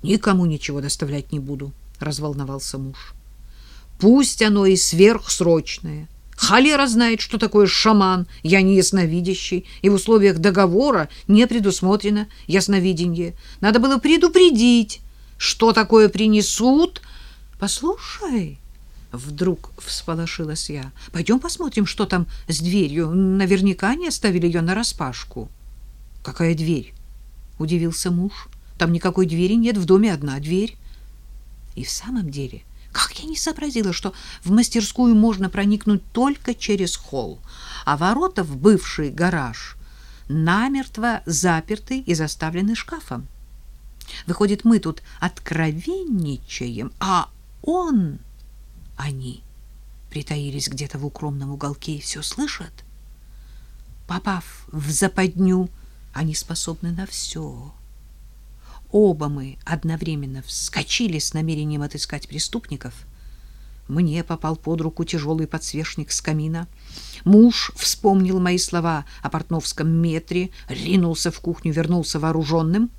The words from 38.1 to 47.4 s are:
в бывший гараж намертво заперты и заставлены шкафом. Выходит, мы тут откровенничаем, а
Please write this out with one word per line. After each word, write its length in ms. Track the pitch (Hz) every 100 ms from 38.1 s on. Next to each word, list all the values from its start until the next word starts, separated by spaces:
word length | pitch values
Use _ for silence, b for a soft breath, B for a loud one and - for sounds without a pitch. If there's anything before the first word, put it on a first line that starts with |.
| 247 370 277
в 140 | 165 139
бывший 540 | 180 208 - - 147
гараж 640 | 147 175 170 127 117 - - b b b b b
намертво 960 | 151 160 190 254 269 - - 233 220 -
заперты 720 | 165 180 160 - 214 - 262
и 140 | 262
заставлены 640 | 165 156 - 160 170 196 226
шкафом. 520 | - 226 - 120 139 - - - - - - - B B -
Выходит, 380 | 175 208 202 226
мы 140 | 220
тут 220 | 165 151 B B
откровенничаем, 1700 | 170 - - 160 160 156 302 381 349 208 156 131 - - 123 113 123 -
а 300 | 190 180 - -